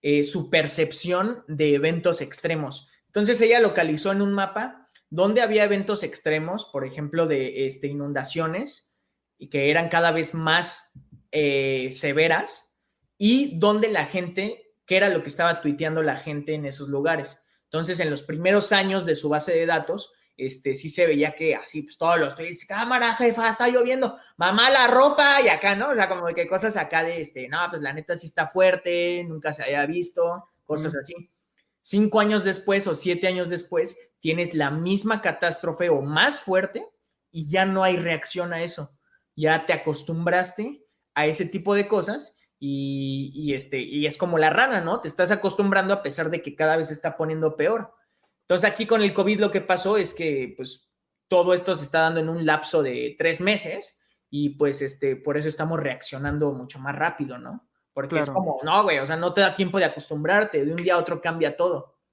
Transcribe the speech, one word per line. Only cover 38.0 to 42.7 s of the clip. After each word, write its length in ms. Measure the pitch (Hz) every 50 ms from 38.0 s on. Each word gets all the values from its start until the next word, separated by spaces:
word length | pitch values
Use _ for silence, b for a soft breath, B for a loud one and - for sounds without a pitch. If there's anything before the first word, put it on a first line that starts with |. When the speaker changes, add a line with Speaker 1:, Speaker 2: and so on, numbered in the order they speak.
| 165 170 165 147 - - - 180 175 175
Speaker 1:
a 100 | 170 165 170
eso. 280 | 170 170 - 147 - _ _ _ _ _ _ _ _ _
Ya 300 | - 151 156 160 160 160
te 60 | -
acostumbraste 1120 | 170 151 - 160 151 143 - - 165 165 170 175 170 180 180 180 - - 214 254 294 - _ _ _ _ _ _ _
a 100 | 147 151
ese 200 | 156 156 151 185
tipo 280 | - - 196 - 202 202
de 140 | 202 202
cosas 500 | 202 220 196 170 - 220 294 285 - _ _ _ _ _ _
y, 720 | 139 139